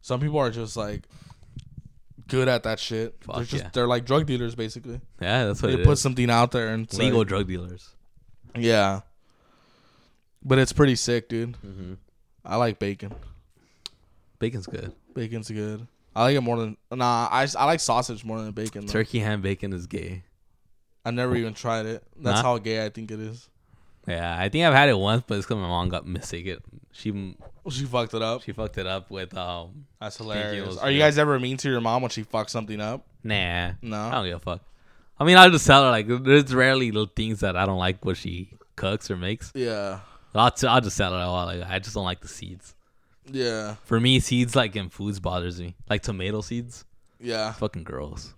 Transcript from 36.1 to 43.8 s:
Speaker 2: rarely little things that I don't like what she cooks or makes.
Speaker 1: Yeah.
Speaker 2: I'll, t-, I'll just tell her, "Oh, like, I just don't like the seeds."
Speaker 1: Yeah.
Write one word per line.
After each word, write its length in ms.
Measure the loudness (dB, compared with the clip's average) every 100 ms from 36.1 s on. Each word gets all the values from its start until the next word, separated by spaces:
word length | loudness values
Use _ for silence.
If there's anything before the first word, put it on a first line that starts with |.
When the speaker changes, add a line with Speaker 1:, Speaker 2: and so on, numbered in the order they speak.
| 0 8 6 8
Speaker 2:
rarely 360 | 4 4 4 2
little 220 | 0 -2
things 260 | -2 -4 -2
that 160 | -2 0
I 100 | 0
don't 120 | 2
like 240 | 0 -2
what 120 | -4 -4
she 380 | -6 -10 -12 -18 _
cooks 360 | -8 -4 -4 -6
or 60 | -6
makes. 340 | -4 -6 -8
Speaker 1:
Yeah. 460 | -6 -4 -4 -6 -8 -14 -20 _
Speaker 2:
I'll, 160 | 4 4
t-, 160 | 4 4
I'll 140 | 4
just 160 | 2 -2
tell 160 | -2
her, 60 | 0
"Oh, 220 | -2 -2
like, 180 | -4 -6
I 160 | -6 -6
just 160 | -6
don't 100 | -6
like 160 | -6 -6
the 60 | -12
seeds." 460 | -16 -16 -16 -20 -20 _ _ _ _ -10
Speaker 1:
Yeah. 440 | -4 -2 -2 -6 -10